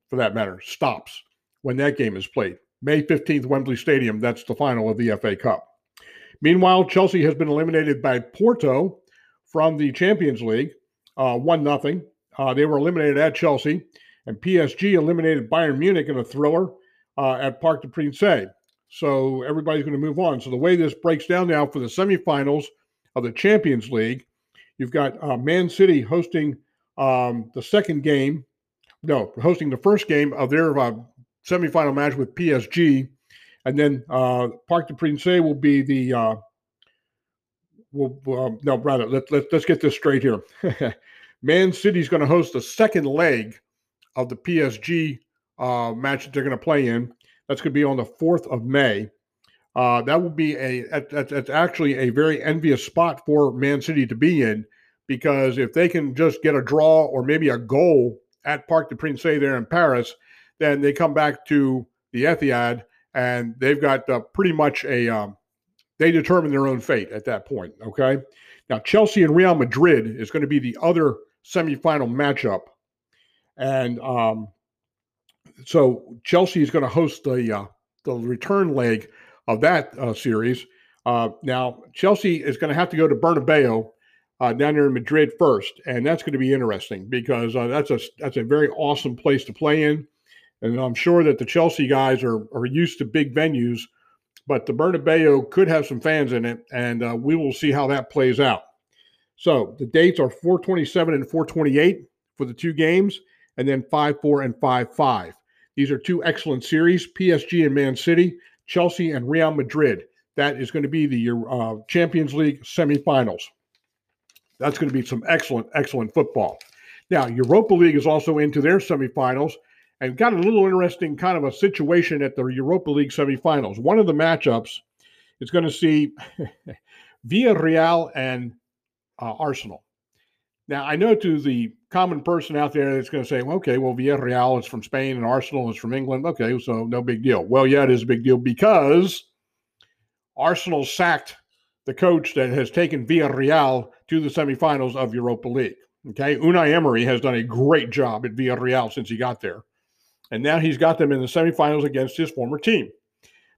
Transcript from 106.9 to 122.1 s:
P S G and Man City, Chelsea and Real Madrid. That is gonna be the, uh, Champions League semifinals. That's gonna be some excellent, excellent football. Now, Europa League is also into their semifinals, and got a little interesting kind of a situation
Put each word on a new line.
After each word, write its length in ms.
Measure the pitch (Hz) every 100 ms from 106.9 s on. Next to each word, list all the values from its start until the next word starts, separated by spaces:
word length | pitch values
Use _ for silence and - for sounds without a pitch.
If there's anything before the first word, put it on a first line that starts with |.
| 180 -
P 240 | - 185
S 140 | 160
G 180 | - 175
and 100 | 151
Man 220 | 139 139
City, 420 | 127 - 165 180 - _ _ -
Chelsea 460 | 180 175 175 165
and 180 | 139 120
Real 240 | 160 160
Madrid. 520 | 151 123 151 143 95 - _ _
That 260 | - 143 131
is 120 | 123
gonna 160 | 156 143
be 180 | 160 147
the, 380 | 123 117 120 113
uh, 280 | 127 113 107 -
Champions 480 | 180 170 165 147
League 300 | 143 151 143
semifinals. 800 | - - 151 143 - 135 113 90 - _ _ _ _ _ _ _ _ _ _ -
That's 180 | 139 143
gonna 140 | 151
be 160 | 131 120
some 160 | 123 131
excellent, 400 | 165 - 120 113
excellent 380 | 156 139 135 110
football. 460 | - - 127 101 - - _ - - -
Now, 180 | 175 123
Europa 460 | 117 123 190 214
League 200 | 180 170
is 140 | 147 151
also 300 | 156 156 151
into 220 | 147 147
their 180 | 143 190
semifinals, 760 | - 156 131 - 127 127 151 - _ _ _ -
and 160 | 127 127
got 160 | 233
a 40 | 190
little 280 | 185 220
interesting 520 | 190 185 180 180 165 143
kind 200 | 180 175
of 60 |
a 80 | 139
situation 720 | - 202 196 147 175 170